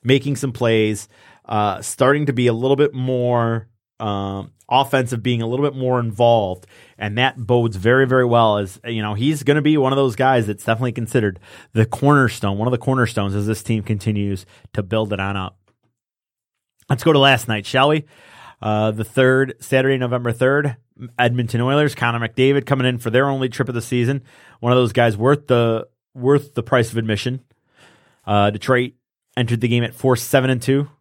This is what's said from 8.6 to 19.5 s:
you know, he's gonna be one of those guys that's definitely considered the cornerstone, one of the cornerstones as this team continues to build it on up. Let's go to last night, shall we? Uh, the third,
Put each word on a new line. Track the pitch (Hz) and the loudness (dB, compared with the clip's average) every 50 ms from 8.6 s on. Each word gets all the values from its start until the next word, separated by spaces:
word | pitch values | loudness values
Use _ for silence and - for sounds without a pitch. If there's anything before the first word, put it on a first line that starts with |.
| 101 95 - - - | -4 -6 -10 -14 -12
you | 120 117 110 | -8 -6 -6
know, | 107 107 104 | -6 -6 -4
he's | 101 120 147 156 143 123 | -2 -2 -2 -2 -2 0
gonna | 127 147 151 | 0 0 2
be | 135 151 156 | 2 2 2
one | 151 135 131 | 2 2 2
of | 135 | 2
those | 139 139 127 110 | 2 0 0 0
guys | - 131 131 131 123 113 | 0 0 2 2 2 0
that's | 104 104 95 - | 0 -6 -6 -2
definitely | - 113 110 131 123 - | -4 -2 -2 -2 -6 -4
considered | 123 117 110 - 127 107 101 92 92 _ - - - - _ _ | -6 -8 -2 0 0 0 0 -4 -6 _ -20 -20 -20 -20 _ _
the | 110 110 | 2 2
cornerstone, | 117 - - - 143 147 143 131 113 - - - 101 98 | 2 0 0 4 4 6 6 4 2 0 -2 -4 -2 -2
one | 101 110 | 0 -2
of | 123 | -2
the | 127 | -2
cornerstones | 123 - 139 131 131 120 117 - 110 101 98 95 | -2 -2 -2 0 0 0 0 0 -4 -4 -2 -2
as | 104 101 | -2 -2
this | 107 110 104 | -2 -4 -4
team | - - 113 110 98 | -4 -4 -4 -4 -2
continues | - 110 98 - 110 107 101 101 101 98 90 - _ _ _ _ - | -4 -6 -4 -2 -4 -2 -2 -2 -4 -6 -8 -10 _ _ _ _ -10
to | - - | -8 -8
build | 98 90 113 110 110 101 | -6 -4 -2 -4 -2 -4
it | 101 95 | -4 -6
on | 95 98 101 | -4 -6 -4
up. | 98 92 92 _ _ _ _ _ _ _ _ _ _ _ _ _ _ _ _ _ _ _ _ _ _ _ _ _ _ _ _ | -6 -8 -10 _ _ _ _ _ _ _ _ _ _ _ _ _ _ _ _ _ _ _ _ _ _ _ _ _ _ _ _
Let's | 139 120 - | -4 0 2
go | 165 156 | 2 4
to | 143 | 6
last | 135 139 135 120 - | 6 6 4 2 0
night, | - 110 104 101 | -4 -6 -6 -6
shall | - - 131 135 147 | -2 0 2 2 2
we? | 151 156 151 _ _ _ - - - - - - - _ | 2 0 -4 _ _ _ -20 -20 -20 -20 -20 -20 -20 _
Uh, | - 107 107 107 107 110 | -4 -2 0 0 0 -2
the | 107 107 107 | -2 -4 -8
third, | - - 135 131 127 131 131 135 131 | -4 0 2 4 4 4 2 0 -2